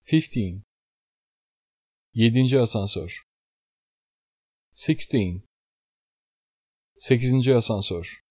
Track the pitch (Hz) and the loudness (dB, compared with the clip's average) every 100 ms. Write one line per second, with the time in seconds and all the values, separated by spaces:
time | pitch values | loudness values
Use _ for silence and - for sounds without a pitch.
0 | - 160 156 131 98 92 - _ _ _ | 2 0 0 -4 -6 -8 -18 _ _ _
1 | _ _ _ _ _ _ _ _ _ _ | _ _ _ _ _ _ _ _ _ _
2 | _ 113 117 120 131 131 117 110 98 90 | _ 2 2 4 2 2 2 0 -4 -6
3 | 85 - _ _ _ _ _ _ _ _ | -8 -14 _ _ _ _ _ _ _ _
4 | _ _ _ _ _ _ _ - - 156 | _ _ _ _ _ _ _ -6 -2 0
5 | - 131 95 90 _ _ _ _ _ _ | 2 0 -2 -6 _ _ _ _ _ _
6 | _ _ _ _ _ _ _ _ _ _ | _ _ _ _ _ _ _ _ _ _
7 | - 127 127 131 127 123 113 107 92 87 | 0 2 2 2 2 2 2 -2 -4 -6
8 | 85 - _ | -10 -18 _